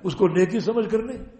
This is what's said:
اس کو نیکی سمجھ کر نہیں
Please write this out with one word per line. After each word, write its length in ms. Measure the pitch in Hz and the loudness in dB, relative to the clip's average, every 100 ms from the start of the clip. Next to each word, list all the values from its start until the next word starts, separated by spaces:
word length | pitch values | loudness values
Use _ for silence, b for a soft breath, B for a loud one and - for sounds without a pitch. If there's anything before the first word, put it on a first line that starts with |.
اس 120 | 185 139 | -6 2
کو 120 | 185 | 2
نیکی 300 | 165 185 220 | 4 2 2
سمجھ 280 | 180 233 214 | 0 -2 0
کر 100 | 220 | -2
نہیں 200 | 233 254 - - | -4 -10 -14 -18